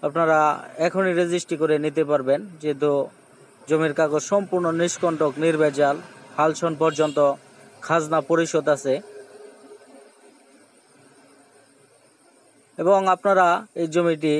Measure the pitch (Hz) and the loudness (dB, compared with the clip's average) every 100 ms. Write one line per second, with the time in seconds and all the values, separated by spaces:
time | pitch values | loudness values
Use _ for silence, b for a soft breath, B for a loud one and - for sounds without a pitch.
0 | 151 151 160 156 151 143 - - 165 185 | -4 0 2 4 2 0 -8 -4 -2 0
1 | 190 175 175 175 - 156 156 151 151 151 | 0 0 0 -2 -4 -4 0 0 0 -2
2 | 147 147 131 143 208 165 151 139 147 143 | 0 0 0 -2 -2 -8 -6 -2 0 0
3 | 135 - _ - - _ - 156 160 143 | -4 -10 _ -20 -20 _ -2 0 0 0
4 | 156 151 - 202 196 180 170 165 175 - | 0 0 0 -2 0 -2 -2 0 -2 0
5 | 175 160 156 135 160 156 151 139 143 147 | -2 0 -2 0 0 2 0 2 0 0
6 | - - - - 156 151 170 151 160 151 | -8 -20 -14 -2 0 0 -4 0 -2 0
7 | 156 147 143 139 - - - - - 165 | -2 2 0 0 -10 -20 -20 -20 -2 -2
8 | 151 160 151 165 165 165 147 143 139 135 | 0 -2 0 0 2 0 0 -2 0 -4
9 | - - - - - - - - - - | -4 -20 -20 -20 -20 -20 -20 -20 -20 -20
10 | - _ - _ _ - _ _ _ _ | -20 _ -20 _ _ -20 _ _ _ _
11 | - _ _ _ _ _ _ _ 139 _ | -20 _ _ _ _ _ _ _ _ _
12 | _ _ _ _ _ _ _ - 165 196 | _ _ _ _ _ _ _ -4 2 4
13 | 190 180 202 190 180 180 220 - 165 160 | 4 0 2 4 4 2 -4 -6 -2 0
14 | 170 160 156 151 | 0 0 0 -2